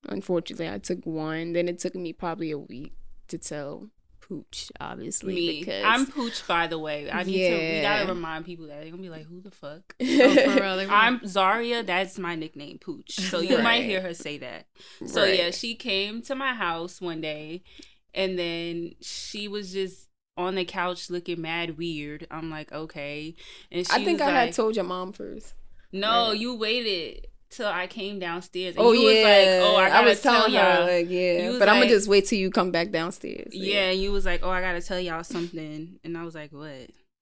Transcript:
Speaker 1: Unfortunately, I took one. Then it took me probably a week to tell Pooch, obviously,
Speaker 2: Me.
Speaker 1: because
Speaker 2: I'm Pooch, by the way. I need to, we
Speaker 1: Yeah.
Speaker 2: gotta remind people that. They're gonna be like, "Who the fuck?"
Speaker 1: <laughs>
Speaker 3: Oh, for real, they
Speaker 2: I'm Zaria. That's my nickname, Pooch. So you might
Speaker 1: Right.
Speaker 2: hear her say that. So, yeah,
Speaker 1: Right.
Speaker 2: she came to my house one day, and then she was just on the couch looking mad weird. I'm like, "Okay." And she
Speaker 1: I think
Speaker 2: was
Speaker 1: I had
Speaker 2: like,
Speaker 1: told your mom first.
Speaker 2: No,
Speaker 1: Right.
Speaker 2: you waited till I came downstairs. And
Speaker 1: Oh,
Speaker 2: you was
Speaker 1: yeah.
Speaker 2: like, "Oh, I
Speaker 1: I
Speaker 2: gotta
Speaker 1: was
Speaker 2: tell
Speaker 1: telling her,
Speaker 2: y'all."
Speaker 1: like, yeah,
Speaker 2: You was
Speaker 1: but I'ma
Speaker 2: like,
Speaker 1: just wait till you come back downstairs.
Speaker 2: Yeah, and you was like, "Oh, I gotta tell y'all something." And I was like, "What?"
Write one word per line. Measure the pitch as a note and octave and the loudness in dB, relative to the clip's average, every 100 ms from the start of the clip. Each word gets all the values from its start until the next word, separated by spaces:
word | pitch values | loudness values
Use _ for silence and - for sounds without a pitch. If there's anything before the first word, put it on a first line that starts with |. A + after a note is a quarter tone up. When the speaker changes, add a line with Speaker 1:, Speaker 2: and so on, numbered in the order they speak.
| - | -8
Speaker 1:
Unfortunately, | G3+ - F3+ E3 - E3 | -10 -2 -4 -4 -10 -10
I | G3+ | -8
took | - F#3 - | -6 -6 -6
one. | D#3+ D#3 D#3+ E3 | -6 -6 -6 -4
Then | E3+ F3 | -2 -2
it | F3 | -4
took | F#3 | -6
me | F#3 E3+ | -6 -10
probably | D#3+ F3+ E3 E3 | -8 -8 -6 -6
a | D3 | -8
week | - A#2+ G#3 - - - - | -10 -14 -14 -12 -14 -16 -14
to | D#3+ | -10
tell | - D3+ C#3+ D3+ G#3+ _ _ _ | -8 -8 -10 -12 -16 _ _ _
Pooch, | _ E3+ - - - - | _ -14 -12 -14 -14 -12
obviously, | - - - - - F3+ | -12 -10 -8 -6 -4 -4
Speaker 2:
Me. | E3+ D#3 | -2 -4
Speaker 1:
because | E3+ - | -6 -2
Speaker 2:
I'm | G3+ A#3+ C4+ | 2 2 0
Pooch, | D4 A#3 - - | -4 -6 -6 -4
by | F3 E3+ | -2 -2
the | E3 | -4
way. | D#3 D3 D3 | -6 -8 -6
I | E3+ | -4
need | F#3 | -2
to, | |
we | F#3 | 0
Speaker 1:
Yeah. | F#3 E3+ D#3+ D#3+ | 2 2 0 0
Speaker 2:
gotta | D#3 G#3 G3 | 0 0 -2
remind | F3+ E3 D#3+ | -4 -6 -8
people | E3 E3+ D#3 | -10 -14 -16
that. | D3 | -16
They're | D#3 | -16
gonna | F3 | -14
be | F#3 | -14
like, | D#3+ D#3 | -16 -16
"Who | F3 | -18
the | G3 | -20
fuck?" | - C#3+ D#3 _ - | -18 -16 -16 _ -6
Speaker 1:
<laughs> | |
Speaker 3:
Oh, | B3+ C4+ C4 C#4 | 2 8 8 8
for | C#4 C4+ | 6 4
real, | G3 F#3 | 2 -2
they | G3 | 2
Speaker 2:
I'm | G3+ A3+ A#3+ G#3+ | 4 4 2 -2
Zaria. | F#3 F#3+ A3 A#3 A#3 | 2 4 2 0 -4
That's | G#3 F3+ F#3+ - | -2 -2 -2 -4
my | F3 | -6
nickname, | E3+ D#3 - C#3+ - | -6 -8 -12 -16 -16
Pooch. | - D3 - | -14 -14 -10
So | - F#3+ F3+ | -6 -4 -2
you | E3+ B3 | 2 2
might | A3+ A#3 | 4 2
Speaker 1:
Right. | |
Speaker 2:
hear | A#3 F#3+ | 0 -4
her | F#3 | -4
say | E3 D#3 D3 | -8 -10 -10
that. | B2+ F2 - _ - - | -12 -16 -18 _ -20 -16
So, | - - | -6 2
yeah, | G3 F#3+ F3 | 4 4 0
Speaker 1:
Right. | |
Speaker 2:
she | F3+ A#3+ A3+ | -2 -8 -8
came | B3 F#3+ G3+ A3 | -4 -2 -2 -6
to | A#3 | -8
my | C4+ C4+ | -4 -4
house | A#3+ F3+ E3 F3 - | -2 -2 -4 -6 -8
one | F3+ D#3+ | -8 -6
day, | D#3+ D3+ D#3 E3+ _ - - _ _ | -6 -8 -10 -14 _ -20 -20 _ _
and | - F#3+ F#3 | -4 -4 -2
then | E3+ E3+ E3+ E3+ E3+ - | -4 -4 -6 -6 -8 -12
she | - - - G#3+ G#3 | -14 -12 -10 -10 -8
was | G#3 F#3+ | -8 -8
just | F#3+ F#3+ F#3+ - _ _ - | -6 -6 -8 -20 _ _ -8
on | F3+ F#3+ | -4 -4
the | |
couch | F3+ G3 F3 F3 - | -4 -4 -4 -4 -6
looking | F3 F3 E3+ | -8 -6 -6
mad | D#3+ E3 E3+ D3+ | -4 -4 -4 -6
weird. | E3+ D#3 D3 D3+ - | -6 -6 -8 -12 -12
I'm | D#3+ D#3+ | -10 -8
like, | D#3 D3+ | -10 -10
"Okay." | D3+ D#3+ D#3+ C#3+ D3 D#3 E3+ - - - | -12 -12 -10 -10 -10 -12 -14 -20 -20 -10
And | F3 F3+ | -6 0
she | |
Speaker 1:
I | B3 | 0
think | F4+ E4 | 2 2
Speaker 2:
was | C#4+ | 4
Speaker 1:
I | |
had | C4+ A#3+ | 4 2
Speaker 2:
like, | |
Speaker 1:
told | E3 A3 A3 | 2 0 0
your | |
mom | F3 F#3 F#3 | -4 -4 -8
first. | G3+ - - - - - - - | -10 -14 -14 -16 -16 -16 -20 -12
Speaker 2:
No, | F#3+ G#3 A#3 A3+ | -6 2 2 2
Speaker 1:
Right. | G#3+ | 0
Speaker 2:
you | A#3 A#3+ | -4 -4
waited | G#3+ A#3+ A3+ F#3 D3 - - - _ | -2 -2 -2 -4 -6 -12 -18 -20 _
till | - A3 | -6 -4
I | F3 F#3 | -4 -6
came | A3+ G3 G3+ | -8 -8 -6
downstairs. | F3 F3 F3+ F3+ F#3 F3 | -6 -6 -8 -6 -6 4
And | |
Speaker 1:
Oh, | A3+ | 6
Speaker 2:
you | A#3 | 8
was | A3 | 8
Speaker 1:
yeah. | A3 | 8
Speaker 2:
like, | G#3+ G3+ F#3+ F#3 | 10 10 10 6
"Oh, | G3 G#3 | 6 6
I | F#3+ | 6
Speaker 1:
I | |
Speaker 2:
gotta | F3 A#3+ | 8 8
Speaker 1:
was | G3+ | 6
Speaker 2:
tell | C4+ | 6
Speaker 1:
telling | A#3 G#3+ | 4 4
her, | G3+ F#3+ F#3 | 6 6 6
Speaker 2:
y'all." | F3 | 4
Speaker 1:
like, | F3 E3+ | 2 0
yeah, | F3+ F3+ F3 | 0 2 2
Speaker 2:
You | G#3+ | 0
was | B3 | 4
Speaker 1:
but | G3+ | 6
I'ma | G3+ | 6
Speaker 2:
like, | - | 8
Speaker 1:
just | A3 G#3 | 6 6
wait | G3+ G3 | 4 4
till | G#3+ | 0
you | F#3+ | 2
come | G3+ F#3 | 0 2
back | F3 F3 | 0 0
downstairs. | E3+ E3 - - - - | -2 -2 -4 -6 -12 -12
Speaker 2:
Yeah, | F#3 F#3+ G3+ F#3+ | -8 -2 0 2
and | F#3 | 0
you | G3 | 2
was | G3+ F#3+ | 2 2
like, | F3 | 2
"Oh, | F3 | 0
I | F#3 | 0
gotta | F#3 F3 | -2 -4
tell | F3+ F3+ | -4 -4
y'all | F3+ E3 | -4 -6
something." | E3 E3+ E3+ E3+ D#3 D3+ E3 F#3 | -6 -6 -6 -8 -10 -10 -12 -14
And | E3 E3+ | -12 -10
I | |
was | E3+ | -10
like, | D#3+ D3+ | -12 -14
"What?" | D3 D3+ C3+ B2 _ _ _ | -14 -14 -14 -18 _ _ _